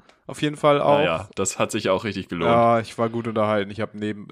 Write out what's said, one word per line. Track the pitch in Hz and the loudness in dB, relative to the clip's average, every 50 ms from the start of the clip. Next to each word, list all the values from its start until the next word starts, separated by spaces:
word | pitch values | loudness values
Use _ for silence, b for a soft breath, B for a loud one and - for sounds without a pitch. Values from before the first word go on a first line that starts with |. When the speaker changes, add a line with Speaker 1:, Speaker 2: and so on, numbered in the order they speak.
| b b b b b | b b b b b
Speaker 1:
auf | - 139 - | -16 -6 -4
jeden | 151 147 147 | -4 -4 -2
Fall | 147 - 147 143 143 | 2 4 4 4 4
auch. | 147 147 143 143 | 4 4 4 4
Speaker 2:
Ah | |
ja, | 156 87 82 80 95 - - | 4 2 0 -2 -4 -8 -6
das | - 95 92 - - | -4 -4 -4 0 -2
hat | 110 104 | -2 -2
sich | - 110 - 95 | -2 -2 0 0
auch | 95 92 117 | 0 0 0
richtig | 107 92 95 90 - | -4 -6 -6 -6 -6
gelohnt. | 90 85 - 117 | -4 -2 2 2
Speaker 1:
Ja, | 117 117 117 117 117 117 | 4 4 6 4 4 2
ich | 110 - - - | 0 -4 -4 -4
war | 117 113 | -4 -2
gut | 113 117 113 | -2 -4 -6
unterhalten, | 117 107 110 107 107 107 104 98 101 | -4 -2 0 0 2 2 0 -2 -4
ich | 104 110 | -6 -8
hab | 107 - - | -8 -8 -6
neben, | 104 104 107 104 104 101 - | -6 -6 -6 -6 -8 -12 -12